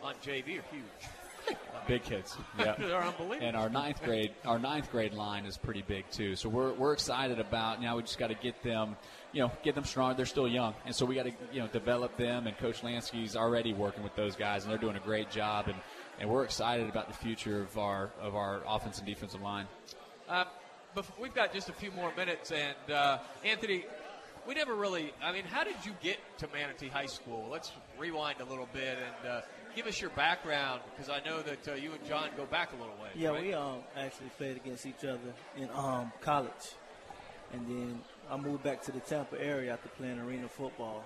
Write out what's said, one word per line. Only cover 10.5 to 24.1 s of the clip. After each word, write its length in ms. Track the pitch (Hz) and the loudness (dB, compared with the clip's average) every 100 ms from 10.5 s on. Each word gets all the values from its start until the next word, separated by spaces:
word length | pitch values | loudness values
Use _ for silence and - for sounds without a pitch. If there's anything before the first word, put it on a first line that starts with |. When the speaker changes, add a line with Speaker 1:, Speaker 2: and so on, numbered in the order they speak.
| 120 117 104 127 | 6 2 0 -4
Speaker 2:
And 80 | 120 | 2
so 100 | 127 | 4
we 100 | 131 | 4
gotta, 180 | 127 117 - | 0 -2 -6
you 100 | 131 | -2
know, 60 | 113 | 0
develop 480 | 117 104 120 123 - | 0 4 4 4 2
them. 280 | 120 123 117 | 2 2 0
And 100 | 104 | 0
Coach 240 | 123 113 | 0 0
Lansky's 540 | 117 120 - 117 110 110 | -2 -2 -2 -2 0 4
already 380 | 113 120 117 | 6 6 4
working 300 | 101 101 101 | 4 2 2
with 120 | 104 - | -4 2
those 200 | 104 95 | 0 2
guys, 280 | 104 101 | 2 2
and 80 | 101 | 2
they're 60 | 107 | 2
doing 180 | 110 98 | 2 0
a 20 | |
great 300 | 98 107 104 | 2 2 2
job. 360 | 107 107 104 101 | 0 2 4 2
And, 100 | 95 - - - - | -2 -6 -12 -12 -4
and 100 | 104 | 2
we're 140 | 123 | 4
excited 460 | 123 - 117 120 113 | 4 2 4 4 2
about 180 | 107 - | 0 -2
the 80 | 107 | -2
future 460 | 117 113 110 104 | -2 0 0 0
of 160 | 95 110 | 0 2
our, 320 | 101 98 101 - | 2 2 0 -2
of 140 | 107 101 | -2 2
our 260 | 101 98 87 | 2 0 2
offense 320 | 107 107 101 | 2 0 -4
and 80 | 101 | -6
defensive 340 | 104 104 98 | -4 -6 -4
line. 240 | 98 101 98 - - - - - - | -2 -2 -4 -10 -16 -16 -16 -16 -2
Speaker 1:
Uh, 160 | 180 180 - - - - 185 | 2 2 -2 -16 -18 -8 -6
bef-, 100 | 196 - | -6 -6
we've 140 | 247 | -2
got 200 | 247 208 | 4 4
just 160 | 196 190 | 4 -4
a 40 | |
few 160 | - 202 | -6 -6
more 200 | 185 175 160 | -2 -2 2
minutes. 360 | 180 165 - | 2 0 0
And, 240 | 160 147 139 - | 0 0 -2 0
uh, 240 | 147 143 135 - - | 6 8 6 2 -2
Anthony, 420 | 208 220 220 185 - - - | 0 2 2 2 0 -8 -10